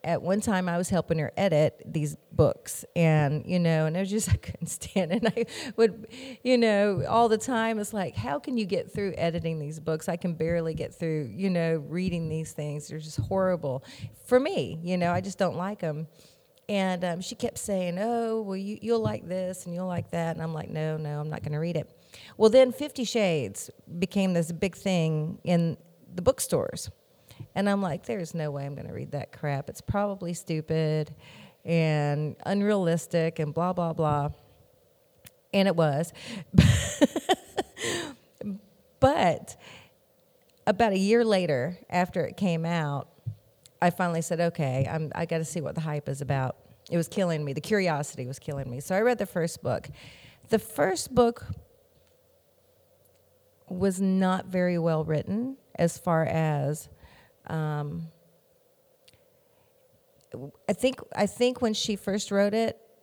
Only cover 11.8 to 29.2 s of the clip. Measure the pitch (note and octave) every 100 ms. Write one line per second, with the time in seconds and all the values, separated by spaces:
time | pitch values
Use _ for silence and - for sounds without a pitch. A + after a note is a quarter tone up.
11.8 | C#3 E3 - F3 D#3+ D#3+ D#3 - D3 D3
12.8 | D3 D#3 D#3 - - F#3+ F#3 F3 D#3 C3
13.8 | - - - - - B3+ D4 F#4 A#2 D#3+
14.8 | F3 F3+ E3+ F3 F#3+ - F#3 C#3 F#3 G#3
15.8 | E3 D3+ D#3+ - - _ _ _ - G3+
16.8 | F#3+ F3+ F3+ E3+ F#3 - A#3 - - G3
17.8 | F3+ F3 A3 A#3 A3+ A3 G3+ F#3+ G3 G#3+
18.8 | G#3+ A#3 G#3+ G#3+ E3 F#3 F#3 F#3 - E3+
19.8 | F#3 F3 E3 E3+ E3 E3 D#3+ D#3 - D#3
20.8 | D#3 D#3 D3+ D3 D3+ - D3 D3+ E3+ D#3+
21.8 | - - _ - - - A3 B3 C4 A#3+
22.8 | D4 - A3+ A#3 G3 D#3+ G#2+ G2 - -
23.8 | - E3+ F3+ G3+ F#3+ E3+ D#3+ E3 G3 -
24.8 | G3 F3+ D#3+ D#3 D#3 - - E3+ E3 -
25.8 | - _ - F3+ F3+ C4 - D3 - -
26.8 | - - _ _ _ - - - G3+ G3+
27.8 | F#3+ E3+ - A3 E3 E3+ D3+ C#3 C#3 C#3+
28.8 | - - C3+ C#3+